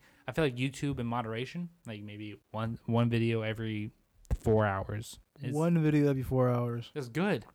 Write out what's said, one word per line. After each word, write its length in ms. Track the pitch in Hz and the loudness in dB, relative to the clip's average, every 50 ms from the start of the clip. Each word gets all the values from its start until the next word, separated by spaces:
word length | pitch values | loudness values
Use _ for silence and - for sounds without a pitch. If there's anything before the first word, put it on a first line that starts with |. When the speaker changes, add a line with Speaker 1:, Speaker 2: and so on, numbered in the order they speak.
| - _ _ _ _ - | -12 _ _ _ _ -6
Speaker 1:
I 60 | 123 | -2
feel 100 | - 160 | 0 0
like 120 | 143 123 120 | 0 0 0
YouTube 420 | 127 135 - - - 143 139 131 | -2 -4 -2 -2 -4 -4 -2 -2
in 80 | 120 117 | -4 -4
moderation, 640 | 117 120 117 110 110 117 127 131 - 175 175 165 - _ - 120 | -2 -4 -4 -4 -4 -6 -6 -6 -8 -8 -10 -10 -12 _ -14 -12
like, 160 | 110 107 104 | -12 -10 -12
maybe 320 | 104 104 104 107 104 101 - _ _ | -12 -12 -12 -12 -12 -12 -14 _ _
one, 260 | - 107 113 113 117 - _ | -6 -4 -4 -4 -4 -4 _
one 240 | - 113 117 120 120 | 2 4 4 4 4
video 320 | 117 117 117 117 113 113 | 4 2 2 2 2 0
every 480 | 110 110 110 113 113 110 107 104 104 107 - _ _ _ _ _ - - - - | 0 -2 -4 -4 -4 -6 -4 -6 -6 -8 -10 _ _ _ _ _ -8 -4 -4 -2
four 240 | - 117 110 110 107 | 2 4 4 4 4
hours. 520 | 101 95 98 95 - 104 107 113 - - - - _ _ - | 4 2 0 -4 -4 -6 -8 -8 -10 -16 -20 -20 _ _ -12
Is 140 | 139 120 127 | -8 -4 -2
Speaker 2:
One 260 | 151 160 170 170 165 | 0 2 4 4 4
video 280 | 156 151 151 147 147 143 | 4 4 4 6 4 4
every 100 | 139 135 | 2 2
four 280 | 123 - 131 127 127 127 | 0 0 2 2 4 4
hours. 420 | 123 120 120 120 120 120 117 - - | 4 2 0 -2 -4 -6 -8 -10 -10
Speaker 1:
That's 140 | 151 131 120 | -10 -10 -6
good. 340 | 113 151 185 208 175 117 104 - - | -4 -2 0 0 0 0 -2 -6 -18